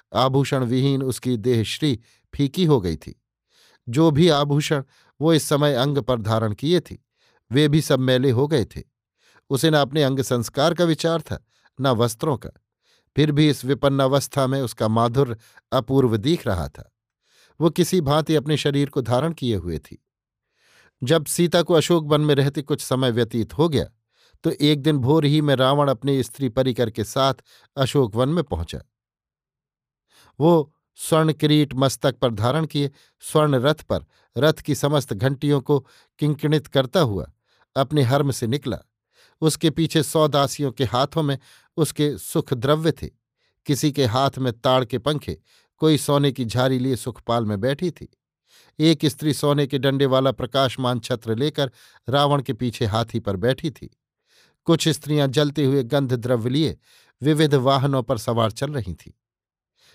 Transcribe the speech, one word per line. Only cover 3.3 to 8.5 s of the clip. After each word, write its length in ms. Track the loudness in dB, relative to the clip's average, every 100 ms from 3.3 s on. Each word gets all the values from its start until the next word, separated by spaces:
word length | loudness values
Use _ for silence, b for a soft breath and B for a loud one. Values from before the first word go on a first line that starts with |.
| _ _ b b b -6
जो 220 | 2 2
भी 180 | 4 4
आभूषण 540 | 4 0 -2 -2 -4 -6 b b b
वो 120 | 2
इस 100 | 2
समय 320 | 2 0 2
अंग 240 | 2 0 -2
पर 220 | -2 -2
धारण 340 | 0 -2 -2
किए 260 | -4 -2 -2
थी, 240 | -2 -16 _ _ _ _ -4
वे 160 | 2 4
भी 120 | 2
सब 200 | 2 0
मैले 300 | 2 2 2
हो 180 | 0
गए 160 | 0